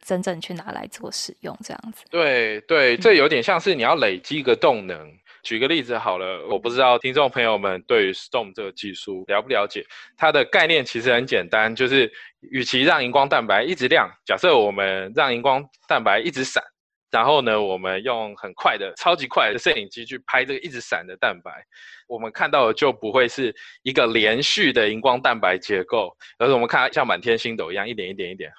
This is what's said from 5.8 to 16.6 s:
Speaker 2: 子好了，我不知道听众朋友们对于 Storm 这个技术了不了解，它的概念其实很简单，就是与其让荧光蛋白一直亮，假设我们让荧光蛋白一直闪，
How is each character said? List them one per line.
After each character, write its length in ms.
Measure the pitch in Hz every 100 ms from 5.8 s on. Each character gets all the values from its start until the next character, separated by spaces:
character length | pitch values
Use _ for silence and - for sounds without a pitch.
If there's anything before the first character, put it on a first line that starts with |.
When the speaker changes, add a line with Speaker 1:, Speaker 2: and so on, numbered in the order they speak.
Speaker 2:
子 160 | 120 117
好 200 | 104 92
了， 300 | 92 90 82
我 100 | 98
不 120 | 117
知 80 | 123
道 200 | 127 120
听 120 | 131
众 160 | 135 135
朋 160 | 127
友 140 | 117 104
们 240 | 98 92 -
对 180 | 117 95
于 60 |
Storm 420 | 95 - 127 101 95
这 80 |
个 80 | 98
技 220 | 90 104
术 320 | 90 - 95 95
了 140 | 104
不 80 | 123
了 180 | 113 101
解， 160 | 104 - - - -
它 160 | 156
的 140 | 147 120
概 220 | 190 160
念 180 | 160 123
其 160 | 117
实 100 | 123
很 140 | 120 101
简 200 | 110 87
单， 260 | 110 110 113
就 120 | 127
是 220 | 135 117 - - _
与 240 | - 131
其 200 | 120 127
让 200 | 143 156
荧 80 | 123
光 160 | 139 139
蛋 180 | 147 113
白 180 | 101
一 100 | 139 180
直 120 | -
亮， 200 | 156 98 -
假 140 | - 98
设 180 | 180 135
我 160 | 104
们 400 | 98 98 95 95 131
让 180 | 139
荧 80 | 120
光 260 | 135 131 143 _ -
蛋 140 | 143
白 180 | 107 104
一 100 | 170
直 140 | -
闪， 200 | 131 -